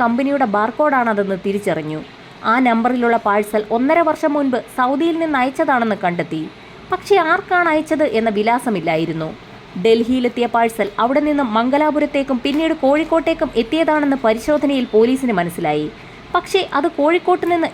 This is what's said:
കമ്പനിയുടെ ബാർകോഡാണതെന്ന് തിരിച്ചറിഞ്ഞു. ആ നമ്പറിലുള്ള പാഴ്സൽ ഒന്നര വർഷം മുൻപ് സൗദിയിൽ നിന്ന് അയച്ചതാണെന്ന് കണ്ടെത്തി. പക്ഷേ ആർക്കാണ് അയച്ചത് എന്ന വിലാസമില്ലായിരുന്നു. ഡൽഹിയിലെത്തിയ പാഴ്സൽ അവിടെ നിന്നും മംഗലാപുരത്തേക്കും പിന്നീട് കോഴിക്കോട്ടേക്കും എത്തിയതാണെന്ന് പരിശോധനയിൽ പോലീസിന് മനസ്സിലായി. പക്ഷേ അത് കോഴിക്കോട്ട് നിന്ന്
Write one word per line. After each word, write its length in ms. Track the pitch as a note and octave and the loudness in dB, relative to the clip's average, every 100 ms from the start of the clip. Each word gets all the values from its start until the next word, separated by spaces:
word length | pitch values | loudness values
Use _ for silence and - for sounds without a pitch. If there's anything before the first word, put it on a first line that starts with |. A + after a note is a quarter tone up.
കമ്പനിയുടെ 440 | A#3+ A#3+ C#4 C#4+ | 0 0 0 0
ബാർകോഡാണതെന്ന് 920 | A#3 G#3 A3 A#3+ D4+ C4+ A#3 G#3 G3 F#3+ G3+ | 0 0 -2 0 0 2 0 0 -2 -4 -4
തിരിച്ചറിഞ്ഞു. 560 | G3 G3 D#3+ D3+ D#3 D3+ - - - | -4 -2 -4 -4 -8 -12 -18 -20 -8
ആ 140 | - A#3 | -2 2
നമ്പറിലുള്ള 580 | B3+ A3+ A#3 B3+ A#3 A3+ | 2 2 0 0 2 2
പാഴ്സൽ 480 | A3 G3+ G#3 G#3+ G#3+ | 2 0 0 -2 -2
ഒന്നര 300 | A3+ C4 E4 | 0 2 2
വർഷം 320 | D#4+ D#4 D#4 | 2 0 0
മുൻപ് 240 | D4 C#4 B3 | 0 0 -2
സൗദിയിൽ 600 | - - B3+ C#4 E4 E4 | -4 -2 0 2 0 0
നിന്ന് 200 | E4 C#4 | 0 0
അയച്ചതാണെന്ന് 580 | C4 C4 D#4 C4 A3+ G3+ | 0 0 0 2 0 0
കണ്ടെത്തി. 440 | F#3 F3 D3+ D#3+ D3+ - - - - | -2 -2 -4 -6 -8 -12 -20 -20 -6
പക്ഷേ 240 | F#4 - G4+ | -6 2 2
ആർക്കാണ് 520 | D#4+ F4+ G4 F4+ E4+ | 4 0 2 0 2
അയച്ചത് 360 | D#4 D#4 D4+ | 0 0 0
എന്ന 260 | D4+ A3 A3+ | 2 2 0
വിലാസമില്ലായിരുന്നു. 1080 | G#3 G#3+ A#3+ B3+ F#3+ E3 D#3+ E3 D#3+ D#3+ - - - - - A3 | 0 2 0 0 -2 0 0 -2 -4 -6 -10 -18 -20 -14 -2 2
ഡൽഹിയിലെത്തിയ 600 | A3+ A3 B3+ A#3+ A#3+ A#3+ | 4 2 0 0 0 0
പാഴ്സൽ 420 | A#3 A#3 A3+ G3+ - | 2 0 0 -4 -2
അവിടെ 220 | A#3 C#4 | 0 2
നിന്നും 340 | D4+ C#4+ C4 | 0 0 0
മംഗലാപുരത്തേക്കും 840 | A3 A#3+ C#4+ D4+ D4 D4 C#4+ C4+ B3+ | 0 2 2 2 0 0 0 -2 -2
പിന്നീട് 280 | C4+ C#4+ D#4+ | 0 0 0
കോഴിക്കോട്ടേക്കും 800 | D#4+ C4 D4 D#4+ E4 E4 D#4+ D#4 A3+ | 0 2 2 2 0 0 -2 -2 -2
എത്തിയതാണെന്ന് 600 | A3+ D#4+ D#4+ D4+ C#4+ C4+ | 0 0 2 2 0 0
പരിശോധനയിൽ 600 | A3+ A3 A3+ D4 D4 C#4 | 0 0 0 0 2 0
പോലീസിന് 480 | A#3+ G#3+ A#3 C4 B3+ | 2 4 4 2 0
മനസ്സിലായി. 580 | F#3+ E3+ - E3 D3+ D3+ - - - - | 0 -2 -2 -2 -2 -4 -8 -18 -20 -4
പക്ഷേ 340 | F4+ F4 G4 E4+ | -4 0 0 0
അത് 140 | C4+ D#4 | 0 -2
കോഴിക്കോട്ട് 640 | D#4 C#4+ F4 F4 F4+ E4+ | 0 2 2 2 0 2
നിന്ന് 180 | F4 D#4+ | 0 0